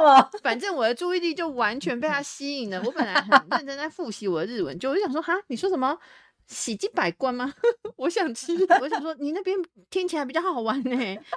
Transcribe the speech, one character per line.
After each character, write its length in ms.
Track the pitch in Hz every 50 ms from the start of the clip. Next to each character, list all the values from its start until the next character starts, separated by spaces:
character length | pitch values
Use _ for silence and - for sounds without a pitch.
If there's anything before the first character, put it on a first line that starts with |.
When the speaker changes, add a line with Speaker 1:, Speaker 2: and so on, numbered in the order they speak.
Speaker 1:
哦。 260 | 311 302 269 269 - - - 427
Speaker 2:
反 160 | - 269 226 247
正 160 | 359 415 370
我 120 | 285 233 226
的 60 | 240
注 200 | - 349 359 359
意 60 | 359
力 140 | 349 339 302
就 140 | 311 339 320
完 280 | 269 240 233 208 226 269
全 200 | - - 247 240
被 80 | 262 311
他 140 | 294 277
吸 360 | 285 - - - 277 285 285 277
引 120 | 240 208
了， 120 | 190 185 196
我 60 | 240
本 160 | 330 330 254
来 80 | 208 185 -
很 100 | 196 202 196 190 151 156
认 160 | 262 285 285
真 100 | 277 277
在 120 | 277 294 320
复 220 | - - 349 233
习 160 | 208 - 208
我 140 | 196 175 156
的 60 | 165
日 160 | 214 247 226
文， 140 | 175 139 143 180
就 100 | - 262
我 40 | 277
就 80 | 381
想 100 | 415 311
说 80 | 254 311
：“哈， 120 | 330 - 339 392 - -
你 80 | 262
说 120 | 226 - 392
什 80 | 370
么？ 200 | 277 254 269 311 349 - - - - - _ _ _ _
洗 280 | - - - - - 220
鸡 140 | 196 - 453
百 220 | - - - 175
关 220 | 170 - 269 254 247
吗？ 180 | 247 247 277 - - - 480
<laughs> 200 | 480 - - 427 -
我 120 | - 254 339
想 260 | 330 453 359 294 226
吃。” 200 | - - - 339 339 370 339 349 403
我 80 | 247 302
想 140 | 320 302
说 120 | 285 320 320 -
：“你 120 | 285 285
那 100 | 311 381
边 120 | 381 370 392 392 339 - _ _ _ _
听 180 | - 359 370 349
起 80 | 339
来 80 | 311 285
比 80 | 247
较 80 | 302 320
好 220 | 349 381 320 247
玩 180 | 226 220 220 277 247
欸。” 360 | 254 262 262 247 196 190 220 - - -